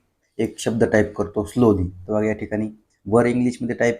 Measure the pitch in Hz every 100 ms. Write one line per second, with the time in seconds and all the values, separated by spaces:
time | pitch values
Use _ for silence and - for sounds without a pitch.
0 | _ _ _ - 113 - - 113 113 107
1 | 104 - 104 - 101 123 120 95 90 -
2 | - 107 107 104 107 107 107 - _ _
3 | 101 113 120 120 123 123 117 120 120